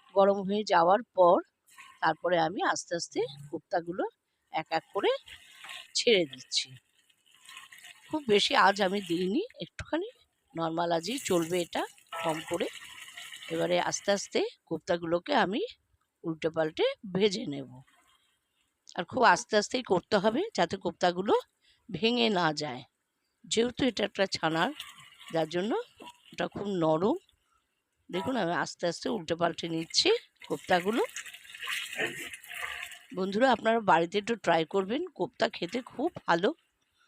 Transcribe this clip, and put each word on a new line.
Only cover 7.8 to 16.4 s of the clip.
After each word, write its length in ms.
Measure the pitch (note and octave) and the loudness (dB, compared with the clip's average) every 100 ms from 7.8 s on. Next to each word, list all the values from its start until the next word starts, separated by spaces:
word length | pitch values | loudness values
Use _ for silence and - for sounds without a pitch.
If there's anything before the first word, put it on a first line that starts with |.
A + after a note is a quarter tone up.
| - - - | -20 -20 -8
খুব 140 | D#4 C#4 | -6 2
বেশি 280 | G3+ - C#4 | 2 4 6
আঁচ 240 | F#3+ G3+ | 6 4
আমি 200 | F#3+ G3+ | 0 0
দিইনি, 420 | F#3 E3+ F#3 A#3 A#4 - | -2 -2 0 -2 -4 -8
একটুখানি 480 | E3 - - D#4 G#4+ - _ _ _ E3 | -14 -14 -6 -6 -6 -12 _ _ _ -6
নর্মাল 360 | E3 E3 F3 | -4 -2 0
আঁচেই 260 | E3+ E3+ C4 | 0 -2 -6
চলবে 440 | - F3+ E3 F3+ | 0 0 0 -2
এটা, 240 | E3+ C4 G4+ - _ - | -4 -4 -6 -10 _ -6
কম 160 | - D#3 D#3+ | -4 -4 -4
করে। 180 | F4 - - - - - - - - - | -4 -4 -6 -16 -18 -18 -18 -18 -16 -8
এবারে 300 | E3 E3 F3 | -4 0 0
আস্তে 320 | - D#3 - | 0 -4 -2
আস্তে 320 | G3+ - A#3 G#4+ - | -2 -2 -4 -4 -6
কোপ্তাগুলোকে 720 | _ D#3+ - F3 E3+ F3 A3+ | _ -8 -2 -4 0 -2 2
আমি 320 | C#4+ F3+ A3+ A4+ - _ _ _ _ | 2 2 0 -6 -10 _ _ _ _
উল্টে 280 | F3+ D#3+ | -8 -4